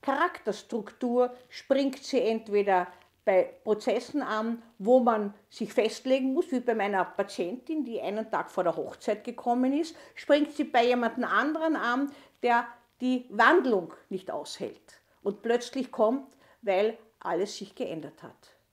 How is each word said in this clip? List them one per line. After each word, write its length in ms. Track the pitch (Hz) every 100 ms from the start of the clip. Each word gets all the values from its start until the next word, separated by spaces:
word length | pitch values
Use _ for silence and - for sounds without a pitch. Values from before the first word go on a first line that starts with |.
Charakterstruktur 1300 | - 277 339 - - 196 - 233 208 - 247 240 247 247 -
springt 540 | - - 269 277 262
sie 180 | - 262
entweder 680 | 196 226 220 202 202 185 180 - _ _
bei 200 | - 190 - -
Prozessen 580 | - 214 226 220 - 294
an, 420 | 233 214 226 233 - _
wo 200 | 196 254
man 340 | 233 220 208 202 _
sich 240 | - 214
festlegen 600 | - 220 226 262 262 262
muss, 180 | 262 349
wie 80 | 254
bei 160 | 247
meiner 300 | 226 202 196
Patientin, 800 | 175 - 196 - 175 240 - 311
die 160 | 240 226
einen 280 | 165 208 220
Tag 200 | 175 -
vor 140 | -
der 100 | 175
Hochzeit 480 | 165 139 - - 208
gekommen 500 | - 233 - 240 254
ist, 220 | 285 330 - - -
springt 400 | - 294 294 -
sie 80 |
bei 200 | 302 247
jemandem 400 | 240 247 233 240
anderen 520 | 208 190 269 320 320 285
an, 340 | 220 247 277 - - _
der 240 | 240 233 240 - _ _
die 260 | 254 254 247
Wandlung 640 | 202 233 339 262 208 165 - _
nicht 220 | 190 -
aushält 720 | - 147 - 117 - _ - _ _
und 200 | 202 202
plötzlich 500 | 233 240 240 269 254
kommt, 440 | - 220 262 - _ _ _
weil 360 | - 190 214 233 - _
alles 360 | - 170 196 -
sich 200 | 202 -
geändert 480 | 262 160 147 -
hat. 320 | 147 - _ _ _